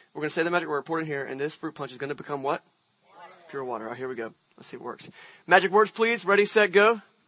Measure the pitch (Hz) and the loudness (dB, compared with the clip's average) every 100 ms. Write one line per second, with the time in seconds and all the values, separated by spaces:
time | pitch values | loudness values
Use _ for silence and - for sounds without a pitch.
0 | _ 147 151 156 165 175 160 147 135 165 | _ -8 -4 -2 0 0 0 -4 -2 -4
1 | 156 139 123 135 147 - 160 147 135 123 | -4 -6 -6 -6 -6 -6 -10 -8 -12 -8
2 | 139 143 143 143 139 160 - _ _ _ | -8 -8 -6 -4 -2 -4 -6 _ _ _
3 | _ - - - - 143 127 113 113 120 | _ -20 -20 -20 -12 -10 -6 -6 -8 -8
4 | 131 120 113 95 _ _ - 123 123 - | -8 -6 -8 -10 _ _ -16 -14 -12 -12
5 | - - - - - 180 185 196 214 - | -16 -20 -20 -20 4 4 6 4 2 2
6 | 226 233 175 196 202 220 208 185 214 226 | 0 0 2 2 4 4 4 6 6 4
7 | - _ | -4 _